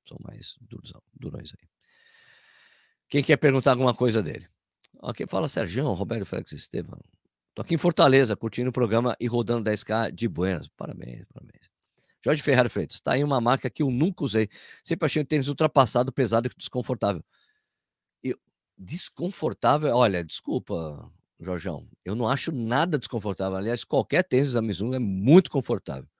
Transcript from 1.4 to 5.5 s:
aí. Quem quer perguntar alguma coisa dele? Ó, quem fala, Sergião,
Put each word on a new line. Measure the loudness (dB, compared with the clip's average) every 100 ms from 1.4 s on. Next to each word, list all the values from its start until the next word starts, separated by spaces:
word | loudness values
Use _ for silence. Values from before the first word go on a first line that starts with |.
| -14 -20
aí. | _ _ _ _ _ _ _ _ _ _ _ _ _ _ _
Quem | -2
quer | 2 4
perguntar | 4 4 2
alguma | 4 2
coisa | 2 2 2
dele? | -2 -8 -14 _ _ _ -20 _
Ó, | -12
quem | -8 -4
fala, | -2
Sergião, | -2